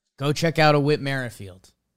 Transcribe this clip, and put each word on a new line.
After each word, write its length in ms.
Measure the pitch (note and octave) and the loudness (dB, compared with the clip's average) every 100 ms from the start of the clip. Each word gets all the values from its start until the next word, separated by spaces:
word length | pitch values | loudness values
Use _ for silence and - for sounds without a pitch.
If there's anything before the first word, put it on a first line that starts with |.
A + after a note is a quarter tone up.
| _ - | _ -6
Go 160 | C#3 | -4
check 260 | D3 D#3+ D3 | -2 -2 2
out 160 | D#3 | 4
a 60 | D3 | 4
Whit 200 | C#3+ D3 | 2 0
Merrifield. 720 | C#3 C3+ B2 - G2+ F2+ _ _ _ | -2 -6 -8 -12 -18 -20 _ _ _